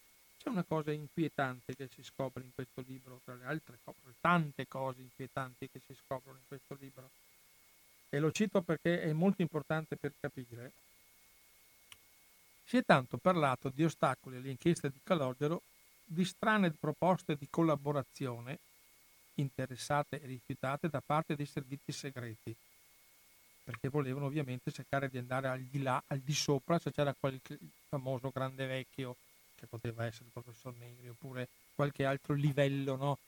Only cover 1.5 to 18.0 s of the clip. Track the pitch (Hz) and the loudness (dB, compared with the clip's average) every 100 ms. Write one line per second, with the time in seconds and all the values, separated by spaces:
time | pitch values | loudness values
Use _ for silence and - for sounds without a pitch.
1.5 | 127 - 131 135 - 127 - 135 127 127 | -2 -10 -10 -12 -14 -14 -6 -6 -6 -12
2.5 | 127 131 - 131 131 131 127 - 123 127 | -10 -10 -10 -14 -14 -16 -20 -18 -12 -6
3.5 | 156 - 120 - - 131 120 165 175 151 | -6 -8 -16 -18 -18 -20 0 4 6 4
4.5 | - 131 135 131 127 127 - 131 - 131 | -2 -8 -4 -6 -6 -14 -12 -8 -8 -8
5.5 | 123 135 135 - 127 - 131 135 131 - | -10 -14 -14 -18 -20 -10 -10 -10 -20 -18
6.5 | 139 - 139 139 131 131 _ _ _ _ | -18 -14 -16 -14 -18 -20 _ _ _ _
7.5 | _ _ _ _ - _ 143 156 - 208 | _ _ _ _ -20 _ 2 2 4 2
8.5 | 202 175 156 - 170 165 156 185 196 175 | 4 2 2 2 2 2 4 4 4 2
9.5 | 156 139 160 160 - 143 - 143 - 120 | 0 -2 -2 -2 -6 -6 -6 -8 -8 -12
10.5 | 117 127 - _ _ _ _ _ _ _ | -12 -14 -18 _ _ _ _ _ _ _
11.5 | _ - - _ - _ _ _ _ _ | _ -20 -20 _ -20 _ _ _ _ _
12.5 | _ - 247 - 160 127 123 - 180 143 | _ 0 2 6 6 6 0 4 4 4
13.5 | 127 139 131 160 - 156 127 - 127 131 | 2 -2 2 2 4 0 0 -6 -10 -8
14.5 | 131 170 170 143 - - 180 131 127 147 | 0 2 2 0 -6 -2 0 0 0 -2
15.5 | 170 - _ - _ - 165 190 - 220 | -2 -6 _ -20 _ -6 -2 -2 0 2
16.5 | 214 180 156 151 156 170 180 - 147 143 | 4 4 2 -2 2 4 4 0 -4 -2
17.5 | - 165 147 143 147 | 2 4 4 2 0